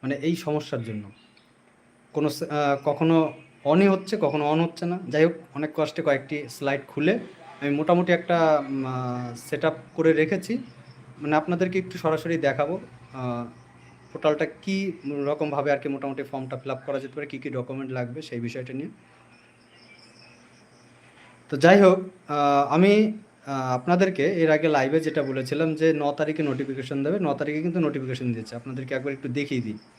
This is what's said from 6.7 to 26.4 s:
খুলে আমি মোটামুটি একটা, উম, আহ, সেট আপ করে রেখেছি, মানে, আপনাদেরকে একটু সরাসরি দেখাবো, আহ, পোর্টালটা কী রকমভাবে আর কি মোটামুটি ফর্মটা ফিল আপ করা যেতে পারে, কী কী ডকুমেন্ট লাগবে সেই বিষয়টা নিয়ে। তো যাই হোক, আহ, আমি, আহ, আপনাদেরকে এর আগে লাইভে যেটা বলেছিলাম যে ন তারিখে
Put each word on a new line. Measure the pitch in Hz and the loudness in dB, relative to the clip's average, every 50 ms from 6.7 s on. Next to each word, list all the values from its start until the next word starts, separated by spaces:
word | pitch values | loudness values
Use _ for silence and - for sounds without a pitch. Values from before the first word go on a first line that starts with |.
| 139 139 139 - | -2 -2 -4 -8
খুলে | - - 147 165 - 240 - - - - - - - - | -6 0 2 2 2 2 -2 -10 -18 -20 -20 -20 -16 -6
আমি | 143 143 | -2 -2
মোটামুটি | 143 143 156 - 175 175 180 180 | 0 0 4 4 4 4 4 4
একটা, | 175 170 175 - 175 170 165 160 156 147 143 135 | 2 0 2 0 2 4 4 4 4 4 2 -2
উম, | 135 135 131 | -4 -4 -4
আহ, | 131 131 127 127 127 123 123 123 123 117 | -4 -4 -4 -4 -4 -4 -6 -6 -8 -10
সেট | 113 - - - 143 - | -12 -10 -8 -6 0 0
আপ | 160 156 - - - - | -2 -2 -2 -12 -16 -4
করে | - 160 160 160 | 2 4 4 6
রেখেছি, | 156 156 156 202 185 - - 226 262 - - - - - - - - - - - - | 4 4 2 0 -4 -2 -4 -6 -6 -6 -10 -18 -20 -20 -20 -20 -20 -20 -20 -18 -10
মানে, | 151 147 151 | -4 2 2
আপনাদেরকে | 175 - - 180 170 185 180 180 190 | 2 2 2 0 0 0 0 0 -4
একটু | 185 185 - 175 | -4 -4 -10 -4
সরাসরি | - 165 156 160 160 170 165 160 | -2 0 0 0 -2 -2 -2 0
দেখাবো, | 165 139 135 127 147 147 175 190 - - - - - - - | 0 0 2 2 0 -2 -2 -6 -8 -14 -20 -20 -20 -18 -12
আহ, | - 127 123 120 120 120 117 - - - - - - - - - - - - - | -8 -6 -6 -4 -6 -6 -10 -12 -20 -20 -20 -20 -20 -20 -20 -20 -20 -20 -16 -14
পোর্টালটা | 156 - 156 151 151 165 | -2 0 0 2 2 -2
কী | 156 - - - - 190 190 196 196 170 - - 139 147 143 143 | -4 -4 -10 -6 -4 -2 -2 -2 -4 -6 -6 -8 -6 -4 -4 -2
রকমভাবে | 143 151 151 160 151 143 143 139 147 | -2 -2 -2 -2 -2 -2 -2 0 0
আর | 143 139 | 0 0
কি | - 147 | 0 -4
মোটামুটি | 139 135 139 143 135 135 139 | -6 -4 -4 -6 -6 -6 -8
ফর্মটা | 139 - 135 131 127 135 123 | -8 -8 -8 -8 -8 -10 -10
ফিল | - 135 | -6 -8
আপ | 131 131 - | -8 -8 -6
করা | - 139 135 | -6 -6 -6
যেতে | 135 131 120 | -6 -8 -10
পারে, | 151 151 147 | -10 -10 -10
কী | - 131 | -10 -10
কী | 131 147 | -10 -8
ডকুমেন্ট | 127 127 123 - 135 135 135 127 | -6 -6 -6 -6 -8 -10 -8 -8
লাগবে | 131 127 123 117 123 151 | -6 -6 -6 -6 -8 -12
সেই | 151 - 131 120 | -12 -10 -8 -8
বিষয়টা | 117 117 117 135 127 127 127 | -6 -6 -8 -8 -10 -10 -8
নিয়ে। | 131 147 226 - - _ _ _ _ _ _ - _ _ _ _ _ _ _ _ - - - - - - - _ - - - - - - - _ _ - _ _ _ _ - _ _ _ - _ - - - - - - _ | -10 -10 -10 -12 -18 _ _ _ _ _ _ -20 _ _ _ _ _ _ _ _ -20 -20 -20 -20 -20 -20 -20 _ -20 -20 -20 -20 -20 -20 -20 _ _ -20 _ _ _ _ -20 _ _ _ -20 _ -20 -20 -20 -20 -20 -10 _
তো | - 139 | -4 4
যাই | 135 165 190 202 | 8 8 10 10
হোক, | 196 180 185 185 | 10 8 6 6
আহ, | 185 - - - _ - 147 147 147 143 143 139 143 143 143 | 0 -8 -14 -18 _ -6 -2 0 2 4 4 4 2 4 4
আমি, | 160 185 202 202 214 220 214 214 - - - _ _ _ | 4 6 6 6 6 4 2 0 -6 -12 -20 _ _ _
আহ, | 139 139 135 131 127 127 | -8 -6 -4 -2 -2 -2
আপনাদেরকে | 127 127 170 175 180 196 185 185 - 139 | -2 2 2 2 4 4 2 2 0 0
এর | 160 196 170 165 156 | 0 2 2 2 4
আগে | 156 151 151 165 | 4 4 2 2
লাইভে | 151 139 131 135 143 160 | 2 2 2 2 2 0
যেটা | 160 156 151 156 143 | 0 0 -2 -2 -2
বলেছিলাম | 135 135 135 131 131 147 143 160 160 156 | -2 -2 -4 -4 -4 -2 -2 0 -2 0
যে | 151 160 160 160 | 2 2 2 2
ন | 147 147 143 | 2 0 -2
তারিখে | 143 - 156 151 156 156 | 0 0 -2 -2 -2 -2